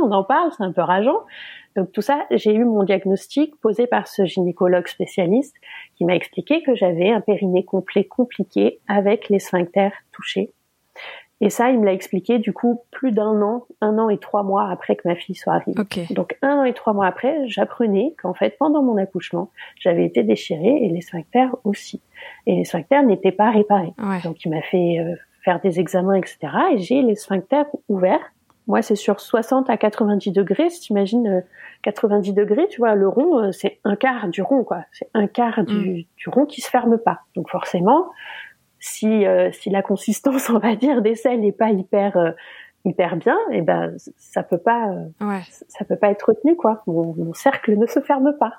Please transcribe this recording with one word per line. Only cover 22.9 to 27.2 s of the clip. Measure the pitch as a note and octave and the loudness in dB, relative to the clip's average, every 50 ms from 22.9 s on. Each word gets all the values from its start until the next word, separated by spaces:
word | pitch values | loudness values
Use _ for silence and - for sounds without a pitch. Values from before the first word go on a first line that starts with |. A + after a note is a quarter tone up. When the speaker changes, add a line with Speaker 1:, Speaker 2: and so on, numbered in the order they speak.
| C4+ C#4+ C#4 | 4 4 6
Speaker 1:
n'étaient | A#3 F#3+ F3+ - F#3+ | 4 4 4 2 0
pas | F3+ - G#3+ A#3 | 2 2 2 4
réparés. | A3 G#3+ G#3 G#3 G#3 F#3+ E3+ E3 - | 4 4 4 4 2 2 0 -2 -6
Speaker 2:
Ouais. | - G#3+ G3 F#3+ F3+ F3 | -6 -4 -4 -4 -4 -4
Speaker 1:
Donc, | E3+ D#3+ - - | -6 -8 -6 -4
il | E3+ | -4
m'a | D#3 D#3 | -4 -4
fait, | - - - F#3 F3 E3+ E3+ E3 | -4 -2 0 0 2 2 0 0
euh, | E3 E3+ E3+ - - _ _ _ - | -2 -4 -6 -10 -14 _ _ _ -2
faire | F#3+ E3+ E3+ | -2 0 0
des | - G3 D#3+ F#3 | 0 -2 0 0
examens, | F3 F3 F#3+ F3+ F3+ F#3+ G3 | -2 0 0 0 2 2 2
et | F#3 E3+ | 0 0
cetera. | - - - D#3+ C#3+ D3 A3 D#4+ F#4+ C#4+ | -4 -8 -12 -10 -4 -2 0 2 2 2
Et | G3+ | 0
j'ai | F3 - B3 C#4+ | 0 0 2 2
les | C4 A3+ G#3 | 2 2 0
sphincters | G#3 | 0